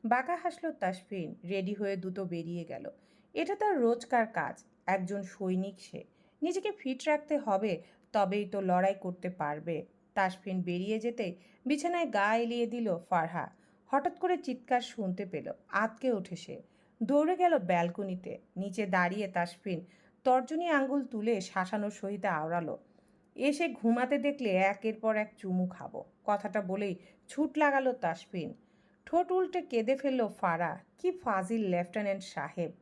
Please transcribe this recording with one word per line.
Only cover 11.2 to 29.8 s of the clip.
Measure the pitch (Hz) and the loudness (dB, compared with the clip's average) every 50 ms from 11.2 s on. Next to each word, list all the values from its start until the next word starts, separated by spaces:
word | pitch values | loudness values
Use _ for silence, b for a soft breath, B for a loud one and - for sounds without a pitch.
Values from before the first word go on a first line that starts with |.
| 214 175 175 B B B B B B | -4 -4 -4 B B B B B B
বিছানায় | 254 302 294 294 339 349 349 339 233 | 0 0 0 2 0 0 0 0 0
গা | 220 202 196 208 220 | 2 2 4 4 4
এলিয়ে | 233 233 226 240 240 233 | 2 2 0 0 0 0
দিল | 220 220 240 233 208 175 170 - - | 0 0 -2 0 0 0 -2 0 2
ফারহা। | 185 170 160 165 170 170 - - b b b b b b b | 2 2 2 2 -2 -4 -6 -6 b b b b b b b
হঠাৎ | _ - 277 285 349 - - | _ 0 2 2 0 -2 0
করে | - 349 359 | 0 0 0
চিৎকার | 302 - 262 254 254 - - 254 247 | 0 0 -6 -6 -6 -2 0 0 0
শুনতে | 240 - - - 208 185 185 185 202 | 0 -4 -8 -4 -4 -4 -2 -4 -6
পেল, | 185 - 151 - - - - _ _ | -6 -6 -6 -6 -6 -10 -10 _ _
আঁতকে | - 196 214 220 226 - - 262 | 0 0 0 0 -2 -2 -2 0
ওঠে | 233 196 185 - 175 | 0 0 -4 -8 -10
সে। | - - - - - b b b b b b b b | -12 -10 -14 -14 -16 b b b b b b b b
দৌড়ে | 226 - 277 294 302 311 370 | 0 4 4 4 6 4 4
গেল | 320 359 349 330 262 | 4 6 6 6 4
ব্যালকনিতে। | 185 175 180 170 170 175 175 - 202 196 185 185 - - - - _ _ _ | 4 4 4 4 4 2 0 -4 -4 -4 -4 -6 -8 -10 -12 -12 _ _ _
নিচে | 180 190 202 185 226 214 | -6 -6 -4 -2 -4 -2
দাঁড়িয়ে | 185 180 185 180 175 185 208 208 190 | 2 4 4 4 2 2 -2 -4 -2
তাসফিন | 185 180 175 175 - - _ 202 180 160 180 B B B B B B B _ | 0 -2 -2 -2 -4 -10 _ -6 -6 -6 -6 B B B B B B B _
তর্জনী | 262 254 262 240 247 311 320 349 339 | 4 4 4 4 0 -4 -2 0 2
আঙ্গুল | 311 277 269 262 277 285 262 | 4 2 4 2 0 0 -2
তুলে | - - 214 208 226 233 196 | -2 -4 -2 0 2 0 0
শাসানোর | 185 - - 196 180 185 220 208 208 208 | -2 -4 -2 -2 -2 0 -2 -2 -2 -4
সহিত | 202 - - 196 202 196 185 | -4 -6 -6 -6 -6 -2 -2
আওড়ালো, | 202 170 156 156 160 170 175 165 147 - - - _ b b b b b b b b _ | 0 0 0 0 0 0 0 0 -2 -6 -8 -10 _ b b b b b b b b _
"এসে | - 247 285 285 - 349 311 | 0 2 2 2 2 0 -2
ঘুমাতে | 233 - - 226 233 240 254 254 294 285 | -2 0 2 2 4 4 4 2 2 2
দেখলে | - 285 285 285 247 214 | 2 0 -2 0 0 2
একের | 185 185 190 196 202 196 - 220 214 | 4 4 4 4 2 0 -2 -4 -4
পর | 220 - 220 220 | 0 0 2 2
এক | 214 214 214 - | 2 0 -2 -6
চুমু | - - 190 185 185 185 | -10 -4 -2 0 2 0
খাবো।" | 180 185 - - - - - - - _ _ _ | 0 -2 -8 -12 -10 -10 -12 -12 -12 _ _ _
কথাটা | - 208 202 202 202 180 214 | 0 0 0 0 -2 -2 -2
বলেই | 196 180 190 196 202 202 180 185 B B B B _ - | -2 0 -2 -2 -2 -4 -4 -6 B B B B _ -10
ছুট | - - 302 302 - 302 | -2 0 0 0 2 4
লাগালো | 302 285 277 269 269 254 | 4 4 4 4 2 2
তাসফিন। | 247 254 - 165 165 180 - _ - 180 151 - - - b b b b b b b b b | 0 2 0 -2 -2 -2 -8 _ -6 -6 -4 -6 -8 -12 b b b b b b b b b
ঠোঁট | - - 339 359 349 | 0 2 2 2 4
উল্টে | 359 370 370 320 - 359 | 2 0 0 2 0 -4
কেঁদে | 311 - - 233 | -4 0 0 0